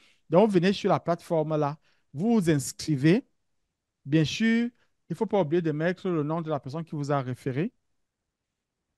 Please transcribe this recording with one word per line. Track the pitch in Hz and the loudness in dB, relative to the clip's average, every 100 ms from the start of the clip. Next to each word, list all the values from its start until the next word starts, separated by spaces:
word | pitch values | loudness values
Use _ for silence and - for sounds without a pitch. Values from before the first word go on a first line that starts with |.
| _ _ - | _ _ 0
Donc, | 165 220 | 4 4
vous | |
venez | 185 180 | 4 2
sur | 196 196 | 0 0
la | 151 | 0
plateforme | - 170 - 165 151 156 | 0 -4 -2 -2 -2 -2
là, | 143 151 _ _ _ | -2 -4 _ _ _
vous | 135 220 | -6 0
vous | 226 165 | 2 4
inscrivez. | 147 127 - - 143 151 214 - _ _ _ _ _ _ _ | 0 0 -10 -4 2 4 4 0 _ _ _ _ _ _ _
Bien | 139 160 | -2 0
sûr, | 151 - 226 226 240 | 0 0 0 0 -2
il | _ _ _ - | _ _ _ -14
ne | |
faut | 165 220 | -6 -2
pas | 208 | 0
oublier | 156 170 | 0 0
de | 160 | -2
mettre | 147 170 180 185 | -2 -2 -4 -4
le | 165 | -2
nom | 147 165 | -2 -4
de | 156 | -4
la | 143 | -6
personne | 135 151 | -6 -12
qui | 160 156 | -10 -8
vous | 139 | -2
a | 143 | -2
référé. | 127 123 139 123 208 _ _ _ _ _ _ _ _ _ _ _ _ | -2 -6 -6 -4 -6 _ _ _ _ _ _ _ _ _ _ _ _